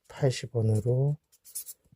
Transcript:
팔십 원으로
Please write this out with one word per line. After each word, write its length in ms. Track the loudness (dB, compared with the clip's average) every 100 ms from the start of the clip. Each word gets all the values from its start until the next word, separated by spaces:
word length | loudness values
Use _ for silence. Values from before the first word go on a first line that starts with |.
| _
팔십 480 | 0 0 0 -4 0
원으로 640 | 2 2 2 2 2 -2 _ _ -14 -14 -12 -18 _